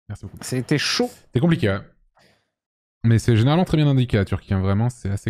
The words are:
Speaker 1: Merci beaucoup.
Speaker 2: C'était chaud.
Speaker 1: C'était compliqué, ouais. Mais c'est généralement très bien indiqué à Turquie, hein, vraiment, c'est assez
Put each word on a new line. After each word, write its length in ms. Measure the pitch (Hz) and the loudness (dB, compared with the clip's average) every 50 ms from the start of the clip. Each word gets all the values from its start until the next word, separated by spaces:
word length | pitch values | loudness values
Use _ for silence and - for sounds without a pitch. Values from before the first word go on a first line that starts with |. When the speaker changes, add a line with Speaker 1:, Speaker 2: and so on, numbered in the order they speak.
| _ - | _ -16
Speaker 1:
Merci 160 | 101 - - | -16 -16 -16
beaucoup. 140 | 98 - - | -18 -18 -16
Speaker 2:
C'était 380 | - - 127 127 120 - 151 139 | -10 -6 -6 -6 -2 -2 -2 -2
chaud. 320 | - - - - 247 247 - - _ | 0 -2 -2 -2 -4 -4 -6 -18 _
Speaker 1:
C'était 140 | _ - 120 | _ -2 0
compliqué, 280 | 147 175 165 - - 98 | 2 2 2 2 0 -2
ouais. 120 | 95 104 - - _ _ _ _ _ _ _ _ _ _ _ _ _ _ _ _ _ _ _ _ _ _ - | -2 -4 -8 -16 _ _ _ _ _ _ _ _ _ _ _ _ _ _ _ _ _ _ _ _ _ _ 0
Mais 140 | 117 113 107 | 2 2 2
c'est 180 | - - 117 | 2 2 2
généralement 280 | 107 117 139 151 175 185 | 4 4 4 2 2 0
très 120 | - - | 0 0
bien 120 | 156 151 143 | 2 2 2
indiqué 280 | 135 131 123 123 117 104 | 2 2 0 0 0 -2
à 60 | 95 | 0
Turquie, 300 | - 98 85 - - 101 | -2 -4 -8 -4 -4 -2
hein, 60 | 95 | -2
vraiment, 280 | 92 98 98 104 117 123 | 0 0 0 0 0 -2
c'est 220 | - - - 98 | -4 -6 -6 -6
assez 140 | 98 - - | -6 -4 -6